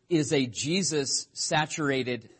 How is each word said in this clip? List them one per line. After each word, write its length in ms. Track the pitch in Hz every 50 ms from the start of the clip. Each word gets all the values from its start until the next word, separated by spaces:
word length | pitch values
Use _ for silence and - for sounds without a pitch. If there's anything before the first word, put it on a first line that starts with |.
| _ _
is 240 | 175 156 143 117
a 140 | 156 143 131
Jesus-saturated 1800 | 120 101 - 117 147 170 196 180 - 160 147 135 120 - - - - _ - - - 170 156 156 151 - 165 151 139 135 131 120 123 123 117 107 - -